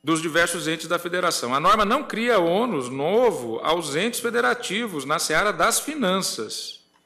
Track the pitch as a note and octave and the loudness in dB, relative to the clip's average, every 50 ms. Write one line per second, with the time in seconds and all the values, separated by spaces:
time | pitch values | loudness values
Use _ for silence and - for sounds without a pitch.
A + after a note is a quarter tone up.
0 | - C#3+ D#3+ D#3+ D#3 E3+ D3 E3 E3+ E3+ - F3 D3+ D#3 E3 D#3+ D#3+ D#3+ F3 E3+ | 0 0 0 0 0 0 2 2 2 2 0 -4 -4 -4 -4 -4 -4 -4 -4 -4
1 | - F3 E3+ F3+ F3+ E3+ D#3 - - A#2+ B2+ C#3 D#3 F#3 G#3 G#3+ G#3 G3 A#3+ D4+ | -2 -4 -2 0 0 0 -2 -2 -2 -2 -2 2 4 4 4 4 4 2 2 0
2 | D4 - - G#3 A#3 B3 A#3 G3 E3+ E3 F3 G3+ A#3+ B3+ G3 C#3+ B2+ B2 C3 C3+ | 0 -4 -4 -2 0 2 4 4 4 4 2 2 0 0 -2 -4 -4 -4 -4 -2
3 | C#3+ E3 G3+ A#3 B3+ A#3 F3 - A#2+ A#2 A2 - - C3+ D#3+ F3 D#3+ C#3+ C3+ D#3 | 0 2 4 4 4 4 2 0 -4 -6 -6 -4 0 0 0 0 0 -2 -2 -2
4 | G3 A#3+ A#3 - - A#3+ A3+ A#3+ A#3+ B3 A#3 - - - F3+ G#3+ A#3+ A3 F3 D3 | -2 -2 -2 -2 -4 -2 0 2 2 2 0 -2 -4 -4 -4 -4 -4 -4 -6 -6
5 | C3 C3+ D#3 E3 - - D#3 E3 G3 G#3 F#3 D#3+ E3+ A3 A3+ - - - D#4 D4+ | -2 -2 -2 -2 0 0 2 2 2 2 2 2 2 2 2 0 -2 -4 -4 -2
6 | A3+ F#3 F#3 F#3+ F3+ - - - A2 G#2 - - - - - - _ _ _ _ | 0 2 2 0 0 -2 -4 -6 -8 -8 -8 -10 -10 -12 -14 -18 _ _ _ _
7 | _ | _